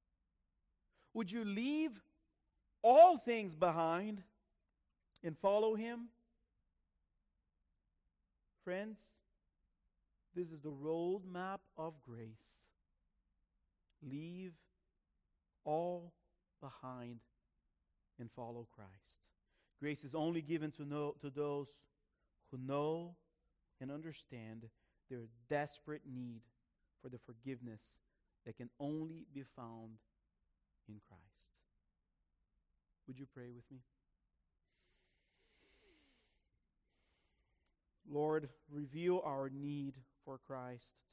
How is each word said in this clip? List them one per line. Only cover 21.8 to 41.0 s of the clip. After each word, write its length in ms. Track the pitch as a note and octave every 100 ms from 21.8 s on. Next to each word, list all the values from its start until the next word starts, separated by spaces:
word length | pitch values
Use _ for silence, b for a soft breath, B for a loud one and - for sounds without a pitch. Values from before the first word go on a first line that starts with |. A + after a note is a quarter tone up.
| _ _ _ _ _ _ -
who 80 | B2+
know 600 | C3 C#3+ D3+ E3 F3 F3 _ _ _ _ _ -
and 100 | C3
understand 800 | D3 D#3+ D3 - B2 A2 A2+ A2+ _ _ _ -
their 180 | B2+ A2+ A#2 A#2
desperate 540 | D3 D3 - - D3+ C#3+
need 340 | B2+ B2 A2+ - _ _ _ _ _
for 80 | B2+
the 100 | B2
forgiveness 600 | - A2+ C3 B2 A#2+ G#2+ - - _ _ _ _ A#2
that 100 | -
can 140 | A#2+ -
only 460 | C#3+ D#3 D#3+ E3 -
be 100 | C#3
found 540 | C3 - A#2 A2+ A2+ A2 _ _ _ _ _ _ _ _ -
in 140 | G#2+ _
Christ. 160 | F#2 F#2+ _ _ _ _ _ _ _ _ _ _ _ _ _ _ _ _ _ -
Would 120 | B2+
you 60 | C#3
pray 240 | C3 B2
with 180 | A#2+ -
me? 100 | C3 - _ _ _ _ _ _ _ _ b b b b b b b b b F#4+ b G#4 D#4 C#4 B3+ b b b _ _ _ _ _ _ _ _ _ _ _ _ _ _ _ -
Lord, 400 | D3 D3+ D#3 C#3 - -
reveal 520 | D3 C#3 D3+ F3 F3+ D3+
our 240 | C3+ C3+
need 460 | C#3 C#3+ C#3+ C#3 C3 - _
for 140 | - C3
Christ 560 | - C3+ B2+ B2 - _